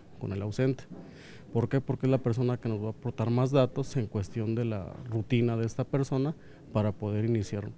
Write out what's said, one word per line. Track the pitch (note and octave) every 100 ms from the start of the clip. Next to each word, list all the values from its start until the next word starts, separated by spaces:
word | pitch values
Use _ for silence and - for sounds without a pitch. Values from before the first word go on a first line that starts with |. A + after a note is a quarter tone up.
| - -
con | -
el | G2
ausente. | G#2 G2+ C3 C3 - - - - - - -
¿Por | A#2 A2
qué? | C#3
Porque | - B2 C3
es |
la | C3
persona | B2 A#2 B2 A#2+
que | A#2
nos | G#2+
va | G#2+
a |
aportar | - A#2+ - A2+
más | A#2+ B2
datos | C#3 B2+ - C3+ C#3
en | G#2
cuestión | G#2+ F#2 A#2 A2 A2+
de |
la | A#2 G#2 F2 - B2+
rutina | A2+ G#2 A#2+ A#2 A2+
de | A2+
esta | -
persona | B2+ C#3 C3+ C3 C#3+ - - - -
para | G#2+ G#2
poder | G2+ G#2+ G#2 A2+
iniciar | A2+ G2 G#2 G#2+